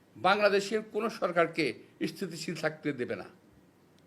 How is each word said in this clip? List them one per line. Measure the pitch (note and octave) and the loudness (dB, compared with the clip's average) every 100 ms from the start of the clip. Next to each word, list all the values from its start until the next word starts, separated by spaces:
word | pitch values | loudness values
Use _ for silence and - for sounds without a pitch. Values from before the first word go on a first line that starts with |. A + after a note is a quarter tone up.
| _ - | _ -2
বাংলাদেশের | F3+ G#3 G#3 G3 G3 A3 G#3+ | 2 6 6 4 0 -4 -2
কোনো | G#3 A3+ | -4 -4
সরকারকে | - F#3+ F3 E3 E3 C3+ G#2+ - - - | -2 0 2 2 2 -2 -2 -12 -6 -6
স্থিতিশীল | - F#3 E3 - D#3+ | -4 -8 -6 -8 -4
থাকতে | D#3 D#3 D3 | -4 -2 -6
দেবে | B2+ A2+ G2 | -4 -4 -6
না। | F2 - _ - _ _ _ _ | -10 -18 _ -20 _ _ _ _